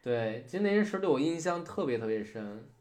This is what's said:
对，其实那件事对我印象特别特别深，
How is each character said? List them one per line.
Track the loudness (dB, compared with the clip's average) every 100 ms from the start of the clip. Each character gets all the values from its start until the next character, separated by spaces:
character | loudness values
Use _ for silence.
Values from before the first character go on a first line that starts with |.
对， | -2 0 0 -4 -6
其 | 0
实 |
那 | 2
件 | 4 2
事 | 0
对 | 2
我 | 4
印 | 2 0
象 | 0 -2
特 | -4 -4 0
别 | 0
特 | 0
别 | -2
深， | -4 -10 -10 -12 -16 -20